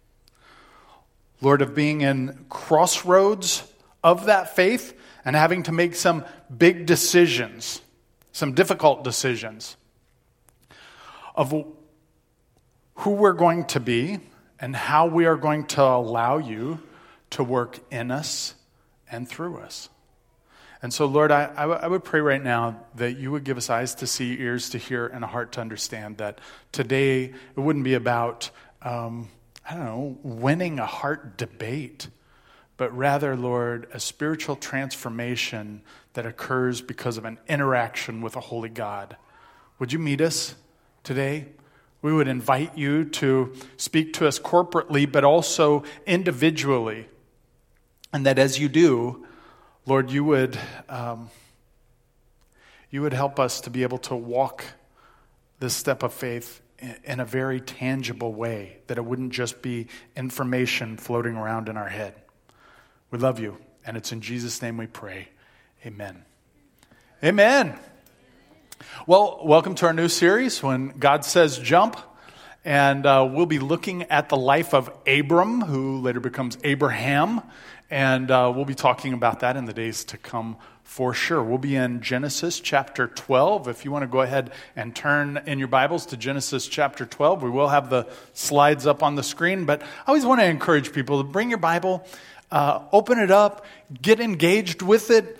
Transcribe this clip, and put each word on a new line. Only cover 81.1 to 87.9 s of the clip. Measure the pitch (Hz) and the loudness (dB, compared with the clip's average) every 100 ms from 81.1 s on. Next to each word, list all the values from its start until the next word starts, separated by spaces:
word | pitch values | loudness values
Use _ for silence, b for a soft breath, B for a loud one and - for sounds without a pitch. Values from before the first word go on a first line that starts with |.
sure. | 113 - 165 | -2 0 0
We'll | 113 127 | 0 -2
be | 139 135 | 0 0
in | 127 120 | 0 -2
Genesis | - 127 143 - 170 - | -4 -4 -2 -4 -4 -4
chapter | - 143 131 - 123 | 0 0 0 -2 -4
twelve. | - - 131 156 208 123 | -4 0 4 4 2 -2
If | 117 | -8
you | 143 | -8
want | 143 | -6
to | 131 | -2
go | 131 | 0
ahead | 127 135 127 B B - | 0 0 -4 B B -12
and | 117 - | -10 -4
turn | 147 147 143 143 - | 0 0 0 -4 -6
in | 139 | -6
your | 131 | 0
Bibles | 131 143 165 - | 2 2 0 -6
to | 123 | -8
Genesis | 123 139 - 123 - | -6 -4 -4 -4 -4
chapter | - 139 - 123 | -2 -2 -2 -10
twelve, | - 147 185 | 0 2 2
we | 127 | 0
will | 127 143 | 0 2
have | 143 | 2
the | 131 | 2